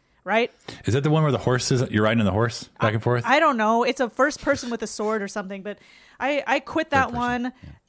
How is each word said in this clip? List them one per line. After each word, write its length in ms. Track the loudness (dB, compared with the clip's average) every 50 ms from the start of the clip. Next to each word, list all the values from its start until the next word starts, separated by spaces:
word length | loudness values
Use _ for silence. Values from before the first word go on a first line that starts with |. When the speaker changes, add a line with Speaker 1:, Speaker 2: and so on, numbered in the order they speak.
| _ _ _ _ _
Speaker 1:
Right? 280 | -2 0 0 0 0 -4 _ -18 -18 -18 -8 -2
Speaker 2:
Is 100 | 0 0
that 60 | 2 2
the 80 | 4
one 140 | 4 4 4
where 80 | 4 2
the 60 | 2
horse 340 | 2 2 2 2 2 2 2
is, 100 | 2 0 2
you're 140 | 2 2 4
riding 160 | 4 4 4
on 60 | 2
the 40 | 2
horse 380 | 2 2 0 0 -2 -6 -14 -16 _ _
back 120 | 0 0 0
and 80 | 0 0
forth? 220 | 0 0 0 2
Speaker 1:
I 140 | 2 2 4
don't 160 | 4 2 2
know. 260 | 2 2 2 2 2 2
It's 160 | 0 0 -2
a 80 | -4 -4
first 320 | 0 0 0 0 0 -4
person 280 | -2 -2 -2 -2 -2 -8
with 100 | -8 -8 -8
a 40 |
sword 340 | -8 -8 -6 -4 -4 -2 -4
or 60 | -4 -6
something, 340 | -8 -8 -10 -10 -12 -12 -10
but 180 | -12 -12 -14 _ -20 -20 -20 -20 -20 -12 _
I, 240 | -4 -2 -2 -2 -2
I 140 | -2 -2 -2
quit 300 | -2 -4 -4 -4 -2 2
that 160 | 2 0 2 0
Speaker 3:
Third 40 | -2
person. 20 | -4
Speaker 1:
one. 240 | -4 -2 -2 -2 -4 -6 -8 _ -20
Speaker 3:
Yeah. 60 | -20 -20 -20 _